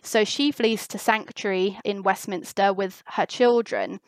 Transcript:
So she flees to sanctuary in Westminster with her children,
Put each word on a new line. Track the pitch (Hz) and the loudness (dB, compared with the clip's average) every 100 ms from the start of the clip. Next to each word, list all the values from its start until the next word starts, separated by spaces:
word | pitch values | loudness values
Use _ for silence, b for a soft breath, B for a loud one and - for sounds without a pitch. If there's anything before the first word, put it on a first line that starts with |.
So | - 226 | -2 2
she | 208 - 285 | 2 2 0
flees | - 226 220 - | 2 0 0 -4
to | 214 | -6
sanctuary | - 220 - - 208 185 196 190 | 0 0 -2 -8 -2 0 0 -2
in | - 202 | -6 -2
Westminster | 196 190 - 185 - - 196 | 0 -2 -2 -8 -6 0 2
with | 196 190 - - | 2 -2 -6 -10
her | - 185 | -4 -2
children, | - 247 240 220 104 95 196 | 4 4 4 2 -2 -4 -8